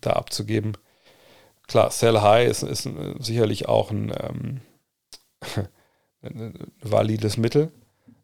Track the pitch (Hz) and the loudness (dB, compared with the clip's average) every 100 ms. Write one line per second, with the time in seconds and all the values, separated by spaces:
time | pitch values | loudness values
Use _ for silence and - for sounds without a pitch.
0 | 117 - - - 104 110 107 107 _ _ | -2 -2 -4 -6 -4 -2 -4 -6 _ _
1 | _ _ _ - _ _ - 117 - - | _ _ _ -20 _ _ 0 2 2 4
2 | 117 110 104 113 120 107 - - - - | 4 6 6 6 4 0 -4 -6 -6 -8
3 | - - 113 117 107 101 - 110 - 104 | -8 -8 -4 0 0 0 0 2 2 -2
4 | 107 - - - - 127 - _ _ _ | -4 -6 -8 -8 -8 -10 -14 _ _ _
5 | _ - _ _ - 110 98 _ _ _ | _ -20 _ _ -8 -6 -6 _ _ _
6 | _ _ - 110 113 - - - 110 107 | _ _ -14 -12 -12 -14 -16 -12 0 2
7 | 107 110 107 113 113 147 160 - _ _ | 2 0 -2 0 2 2 0 -2 _ _
8 | _ _ | _ _